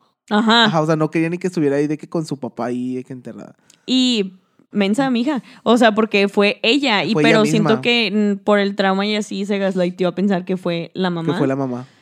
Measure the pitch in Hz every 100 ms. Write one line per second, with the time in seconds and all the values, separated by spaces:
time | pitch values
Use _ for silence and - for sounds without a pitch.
0 | _ _ - 208 226 233 220 165 156 160
1 | 156 165 165 180 185 180 143 139 147 151
2 | - 170 156 139 120 - 117 123 127 127
3 | 123 131 120 101 - - _ _ - 262
4 | 254 233 190 - _ _ _ 208 196 220
5 | 269 233 240 269 - - - 233 233 214
6 | 220 202 196 208 202 - 220 277 269 202
7 | 156 190 151 220 214 220 214 220 240 240
8 | 214 208 208 196 214 208 202 202 196 190
9 | 202 214 208 196 196 202 190 185 180 180
10 | 180 175 202 185 180 185 180 170 165 -
11 | 185 170 160 - 135 135 135 123 131 _